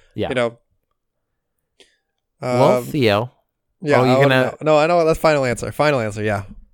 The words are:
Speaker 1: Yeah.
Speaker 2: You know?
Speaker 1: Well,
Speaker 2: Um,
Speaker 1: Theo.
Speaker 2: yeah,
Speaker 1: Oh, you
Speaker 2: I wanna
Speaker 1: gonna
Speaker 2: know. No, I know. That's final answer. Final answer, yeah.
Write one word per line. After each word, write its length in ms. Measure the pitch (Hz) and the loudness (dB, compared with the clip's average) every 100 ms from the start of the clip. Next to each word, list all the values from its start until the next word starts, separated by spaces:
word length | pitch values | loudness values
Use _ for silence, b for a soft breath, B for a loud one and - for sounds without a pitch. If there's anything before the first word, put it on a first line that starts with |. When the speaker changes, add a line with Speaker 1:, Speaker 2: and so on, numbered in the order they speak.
| b - | b -8
Speaker 1:
Yeah. 140 | 95 | -6
Speaker 2:
You 60 | 127 | -2
know? 240 | 117 120 _ _ _ _ _ _ _ _ _ _ _ _ b b b _ _ - | -4 -6 _ _ _ _ _ _ _ _ _ _ _ _ b b b _ _ -12
Speaker 1:
Well, 360 | 127 123 139 127 | -4 2 2 2
Speaker 2:
Um, 60 | 123 | -2
Speaker 1:
Theo. 460 | 147 113 101 123 _ _ _ _ _ | 0 2 0 -2 _ _ _ _ _
Speaker 2:
yeah, 200 | 151 135 | 0 2
Speaker 1:
Oh, 20 | |
you 80 | 127 | 2
Speaker 2:
I 60 | 131 | 4
wanna 60 | 139 | 2
Speaker 1:
gonna 120 | 131 123 | 2 0
Speaker 2:
know. 120 | - 147 | -4 0
No, 40 | 151 | 2
I 100 | 156 | 2
know. 180 | 175 160 | 2 2
That's 140 | 160 | 2
final 260 | 160 147 131 | 2 2 0
answer. 260 | 117 117 | -4 -8
Final 280 | - 147 139 | -2 0 0
answer, 240 | 110 104 | -4 -4
yeah. 200 | 107 101 98 - - | -4 -4 -6 -18 -20